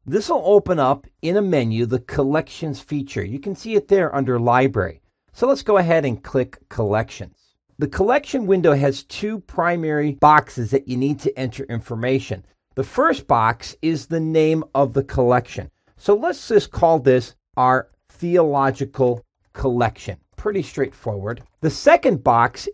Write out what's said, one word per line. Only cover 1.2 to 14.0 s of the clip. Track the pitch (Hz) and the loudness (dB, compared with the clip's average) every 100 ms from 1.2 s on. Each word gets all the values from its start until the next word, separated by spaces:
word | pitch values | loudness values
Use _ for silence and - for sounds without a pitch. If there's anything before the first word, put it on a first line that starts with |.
in | 160 202 | -2 0
a | |
menu | 196 151 113 110 117 | 2 0 0 0 -2
the | 123 | -4
Collections | - - 135 156 160 - 160 127 | -4 -2 0 0 -4 -8 -10 -10
feature. | - 147 135 117 | -8 -8 -6 -8
You | 95 135 | -8 -8
can | 202 185 | -10 -10
see | 226 208 | -4 -2
it | - | 2
there | 196 165 | 2 2
under | 139 127 120 | -2 -2 0
Library. | 120 123 131 107 90 - _ _ _ | 2 2 2 0 -4 -6 _ _ _
So | - 247 | -2 0
let's | 277 | 0
go | - 202 | 2 2
ahead | 170 165 | 4 2
and | 143 110 | 0 -4
click | - 139 123 - - | -4 -2 -2 -8 -12
Collections. | - 107 107 113 - 92 _ _ _ _ - | -4 -2 -2 -4 -10 -18 _ _ _ _ -8
The | 143 | -6
collection | 185 202 277 - 269 196 | -2 0 0 -2 -4 0
window | 190 165 | 2 4
has | 143 143 139 | 4 2 -2
two | - - 214 220 | -8 -8 -8 -8
primary | - - 170 175 156 151 151 - | -8 -4 -2 -2 -2 -2 -2 4
boxes | 151 151 151 - 110 | 6 6 2 -4 -2
that | 139 - | -2 -2
you | 123 | -2
need | 139 147 | -2 -2
to | - - | -4 -4
enter | 131 - | -6 -8
information. | - 117 - 113 123 135 - 90 - _ _ | -8 -8 -8 -6 -2 -2 -2 -10 -12 _ _
The | - | -8
first | - - 320 - - | -4 0 0 0 0
box | 123 110 117 - - | 2 2 0 -8 -6
is | 156 156 | -4 -4